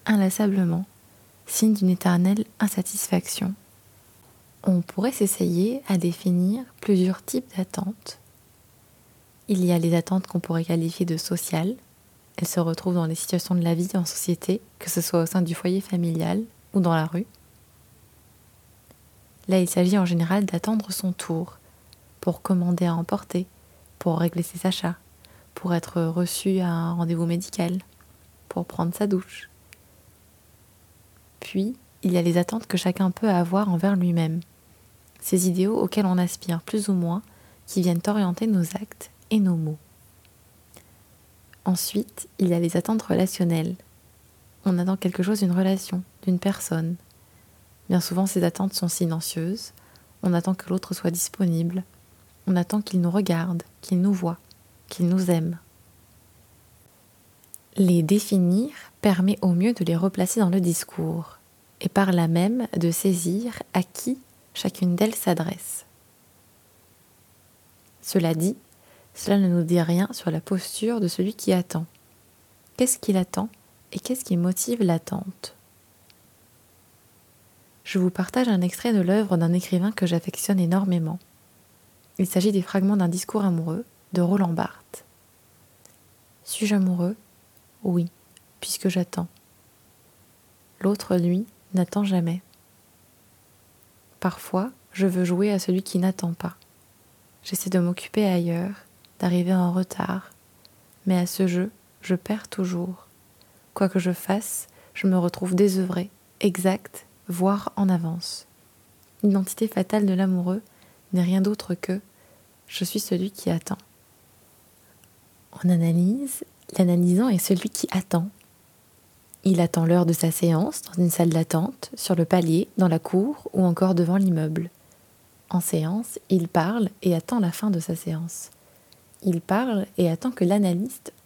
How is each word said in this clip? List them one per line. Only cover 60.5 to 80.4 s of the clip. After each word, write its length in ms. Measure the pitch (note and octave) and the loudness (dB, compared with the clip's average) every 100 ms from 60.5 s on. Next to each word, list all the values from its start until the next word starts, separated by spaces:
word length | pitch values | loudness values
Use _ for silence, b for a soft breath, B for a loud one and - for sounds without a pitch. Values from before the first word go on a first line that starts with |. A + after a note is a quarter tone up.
| F#3+ | 2
discours, 800 | F3 E3 - - D#3+ E3 E3 - _ _ _ - | 2 0 -4 -6 -4 -4 -8 -14 _ _ _ -6
et 100 | F3+ | -2
par 220 | - G3 | 2 2
là 160 | F3 E3 | 4 4
même 400 | E3+ F#3+ B3 A3+ F3+ | 4 2 0 -2 0
de 140 | E3+ | 0
saisir 720 | E3 G3 F3 E3+ F#3+ A#3+ - - F#3 | 2 2 2 0 -2 -4 -8 -4 -2
à 80 | |
qui 340 | F3+ - - C4 - _ _ - | -2 -4 -6 -6 -8 _ _ -6
chacune 400 | G3 - F3+ F3 | -6 -2 0 2
d'elles 180 | G#3+ | 0
s'adresse. 720 | A#3 - E3 E3 - - - - _ _ _ _ _ _ _ _ _ _ _ _ _ _ _ _ _ _ _ _ _ | 0 -2 0 -2 -8 -10 -12 -14 _ _ _ _ _ _ _ _ _ _ _ _ _ _ _ _ _ _ _ _ _
Cela 320 | - - E3 | -4 0 0
dit, 240 | D#3+ F3 B3+ _ b b b b | 0 -2 -4 _ b b b b
cela 240 | - - G3+ | -8 0 2
ne 100 | F#3+ | 4
nous 140 | F3 | 2
dit 180 | E3 F3 | 2 2
rien 300 | E3 F3 G3+ | 2 2 0
sur 200 | B3+ - | -4 -4
la 100 | D#3+ | -4
posture 580 | - F#3+ - - A3 A#3 | -2 -4 -4 -6 -2 0
de 80 | F3+ | -2
celui 280 | - F#3+ - | -2 -4 -2
qui 180 | - | 0
attend. 320 | F#3 F3 E3 E3 _ _ _ _ _ _ _ _ - | 0 0 -6 -6 _ _ _ _ _ _ _ _ -2
Qu'est-ce 220 | B3 - | -2 0
qu'il 200 | - F#3+ | 0 0
attend 320 | F3+ - A3 - _ _ - | 0 -4 -6 -8 _ _ -14
et 80 | - | -10
qu'est-ce 260 | - B3+ - | -6 -6 -2
qui 120 | F3 | 0
motive 440 | F3 F3+ - A#3 | 0 0 -2 0
l'attente ? 720 | F#3+ E3 - - F#3 - - - _ _ _ _ _ _ _ _ _ _ _ _ _ _ _ _ _ _ _ _ _ _ | 2 0 -2 -8 -8 -12 -16 -20 _ _ _ _ _ _ _ _ _ _ _ _ _ _ _ _ _ _ _ _ _ _
Je 160 | - F#3+ | -4 0
vous 100 | F3+ | 0
partage 380 | F3+ F3+ B3+ B3 | 0 -2 0 2
un 140 | F#3+ | 2
extrait 300 | F3+ - A#3+ | 0 -2 0
de 100 | G#3+ | 2
l'œuvre 360 | F3+ G3+ G#3 F3 | 2 2 2 2
d'un 160 | E3 | 2
écrivain 380 | F3 - F#3 G3 | 0 0 0 0
que 160 | A3 F3+ | 0 0
j'affectionne 520 | E3+ F3+ - | -2 -4 -6